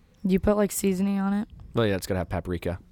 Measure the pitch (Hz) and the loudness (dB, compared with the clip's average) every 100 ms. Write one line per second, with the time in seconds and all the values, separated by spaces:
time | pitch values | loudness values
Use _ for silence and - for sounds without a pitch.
0 | _ _ 196 190 214 208 202 - 196 185 | _ _ 0 2 4 2 2 2 0 2
1 | 202 196 196 202 - - - 117 110 95 | 0 0 0 -2 -4 -12 -6 0 2 0
2 | - 92 87 90 90 87 87 87 - | -2 -2 -2 -4 -4 -4 -4 -6 -10